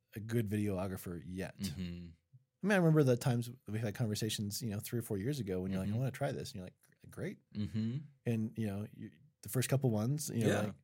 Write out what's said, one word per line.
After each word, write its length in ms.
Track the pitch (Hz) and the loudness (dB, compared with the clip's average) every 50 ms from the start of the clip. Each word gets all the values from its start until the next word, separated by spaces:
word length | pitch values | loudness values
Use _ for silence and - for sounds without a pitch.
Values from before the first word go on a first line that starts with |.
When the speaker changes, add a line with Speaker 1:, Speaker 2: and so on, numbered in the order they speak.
| _ _ - | _ _ -10
Speaker 1:
a 40 | 107 | -10
good 280 | 101 110 113 120 110 98 | -4 0 0 2 2 2
videographer 720 | 107 104 104 104 98 90 95 98 95 95 - 95 87 85 - | 2 0 2 2 0 0 -2 -2 -4 -6 -6 -8 -8 -8 -8
yet. 280 | 90 92 92 92 - - - | -8 -6 -6 -6 -6 -6 -6
Speaker 2:
Mm-hmm. 460 | 98 95 73 95 90 87 87 87 87 85 82 _ _ _ - - _ _ _ - | -6 -6 -4 -4 -6 -6 -6 -8 -12 -14 -16 _ _ _ -20 -20 _ _ _ -4
Speaker 1:
I 40 | - | 2
mean, 60 | 196 | 4
I 40 | 214 | 6
remember 280 | 185 175 160 156 156 143 | 6 8 8 8 8 8
the 120 | 127 123 | 8 6
times 340 | 117 - 139 120 120 117 120 120 - - - | 4 4 2 2 2 0 -4 -8 -12 -8 -4
we've 120 | 104 107 | -2 -2
had 120 | 117 104 95 | 0 -2 0
conversations, 680 | - 123 107 104 - 117 107 - - 104 104 104 - | 0 0 0 0 0 0 -2 -2 -2 -2 -4 -4 -4
you 80 | 135 113 | -4 -2
know, 100 | 98 104 | -4 -4
three 180 | - - - 117 | -4 -4 -4 -4
or 40 | |
four 160 | 110 - 110 95 | -2 -2 -2 0
years 200 | 95 131 151 139 | 0 -2 -2 -2
ago 220 | 107 98 92 92 | -2 -2 0 0
when 100 | 92 95 | 0 0
you're 100 | 98 95 | 0 0
Speaker 2:
Mm-hmm. 80 | 95 101 | 0 0
Speaker 1:
like, 40 | 104 | 0
"I 40 | 117 | 0
wanna 100 | 135 - | 0 -2
try 220 | - - 143 143 | -2 -2 -2 -2
this." 180 | 123 71 - - | -2 -4 -6 -8
And 40 | - | -10
you're 80 | 98 90 | -10 -12
like, 100 | - - _ _ _ _ _ - - | -12 -14 _ _ _ _ _ -20 -14
"Great." 260 | - - 95 92 - - _ _ - | -10 -8 -8 -8 -8 -10 _ _ -6
Speaker 2:
Mm-hmm. 400 | 104 104 95 - 110 110 113 123 147 - - - _ - | -4 -4 -2 -2 -2 -2 -2 -2 -4 -8 -10 -14 _ -2
Speaker 1:
And, 240 | 120 117 110 110 117 - | -2 0 0 -2 -4 -4
you 100 | - 110 | -4 -4
know, 200 | 104 98 101 104 - - | -2 -2 -4 -6 -8 -10
you, 140 | - 113 101 - - - - _ - | -12 -14 -14 -14 -18 -20 -20 _ -16
the 60 | - - | -10 -4
first 180 | - 135 120 - | -2 0 0 2
couple 220 | 139 131 135 127 | 2 4 4 4
ones, 400 | 110 104 107 120 147 151 151 - - | 4 4 2 2 0 -2 -2 -2 0
you 100 | 117 113 | 2 4
know, 40 | 104 | 4
Speaker 2:
Yeah. 100 | 98 101 | 4 4
Speaker 1:
like, 120 | 104 104 - - | 0 -2 -4 -10